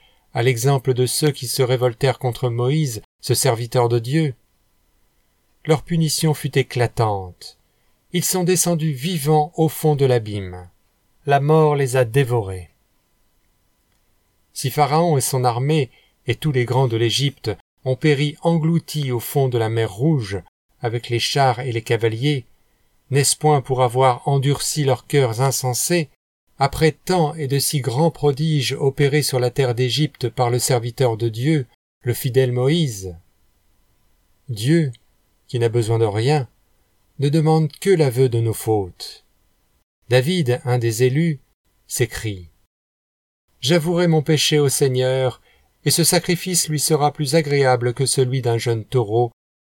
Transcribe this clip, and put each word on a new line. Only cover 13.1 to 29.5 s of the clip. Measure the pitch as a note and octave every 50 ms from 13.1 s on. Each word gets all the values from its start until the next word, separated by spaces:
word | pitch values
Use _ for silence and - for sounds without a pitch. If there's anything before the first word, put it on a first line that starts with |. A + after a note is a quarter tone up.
| _ _ _ _ _ _ _ _ _ _ _ _ _ _ _ _ _ _ _ _ _ _ _ _ _ _ _ _ -
Si | - - C3
Pharaon | - D3+ D3 C3+ D3 D#3+ F3 F3 D#3 C3+
et |
son | - - - C3 B2
armée | B2 A2+ A#2+ C3+ C#3+ D#3+ D#3 C3 - _ _ _ _ _ _ -
et | - A#2
tous | - - D3+
les | A#2 B2+ A#2+
grands | A2 A#2+ C3 C3+ A#2+
de | A2+
l'Égypte | A2+ A#2+ A2+ A2+ A#2+ C#3 C#3+ - _ - A2 G2 - _ _ _ _ -
ont | C3 C3
péri | - - D3+ D3 C3+ D3+ D3 D3+ -
engloutis | - E3+ E3+ E3 D3+ D#3+ E3+ D#3+ - - - D3+ C#3+ C3
au | B2 A#2
fond | - - - C#3+ C3+ B2+
de | A#2+ A#2
la | A2+ A2
mer | A2+ A2+ A2+ G#2
Rouge, | F#2 G#2 C3 E3 D#3+ C3+ A2 F#2 G2 F#2 - _ _ _ _ _ _ _
avec | - A2+ A2 A#2+ - -
les | A#2 A2
chars | - - - C#3+ C#3 C3 A#2 A#2+
et | C3 C3+
les | A2+ A#2
cavaliers, | A2+ - A#2 A2 A#2 A2+ A2 A2 B2+ D3 D3 C3 A#2 _ _ _ _ _ _ _ _ _ _ _ _ -
n'est-ce | C3 C#3+ C#3+ - -
point | - - D3+ D3+ C#3
pour | A#2 - C3 B2
avoir | B2+ A#2+ A2+ B2+ C3 C3 A#2+ A#2+ -
endurci | D3 C#3 C#3 B2+ C#3+ C#3 - - - - D#3 C#3+
leurs | C3+ B2 - -
cœurs | - - C#3+ C3+ A#2 A2 A2+
insensés, | C3+ C3+ B2+ - - B2+ A#2+ - - - F3 F3 D3+ - _ _ _ _ _ _ _ _ _ -
après | C3+ C#3+ - - D#3+ D#3
tant | D3 _ - - F#3 F#3 D#3+ D3 D3+
et | D#3+ D3 B2+
de | C#3 C#3
si | - - - C#3+
grands | A#2+ B2 A#2 C3+ E3 E3+
prodiges | - - D3 D3 C3+ C3 D#3 E3 D3+ C#3+ B2 A#2
opérés | C3 - C#3 C3+ - - C#3+ C#3 C#3 D3+
sur | C3 - - B2
la | B2 B2